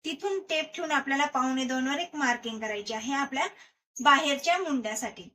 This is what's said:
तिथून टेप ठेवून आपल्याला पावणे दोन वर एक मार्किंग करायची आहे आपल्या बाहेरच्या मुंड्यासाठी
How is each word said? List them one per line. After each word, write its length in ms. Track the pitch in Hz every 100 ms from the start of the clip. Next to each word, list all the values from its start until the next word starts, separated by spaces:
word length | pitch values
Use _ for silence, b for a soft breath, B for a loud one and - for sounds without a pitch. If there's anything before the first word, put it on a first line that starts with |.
| 311
तिथून 340 | 285 392 392
टेप 340 | - 311 311 -
ठेवून 160 | 320
आपल्याला 340 | 285 277 277 294
पावणे 380 | 269 262 262
दोन 240 | 262 262 262
वर 120 | 277
एक 160 | 349 302
मार्किंग 440 | 262 240 233 220
करायची 340 | 220 208 208
आहे 200 | 220 233
आपल्या 340 | 277 277 262 370 B B B _ -
बाहेरच्या 540 | 262 269 285 285 339 359
मुंड्यासाठी 720 | 349 269 214 214 226 190 175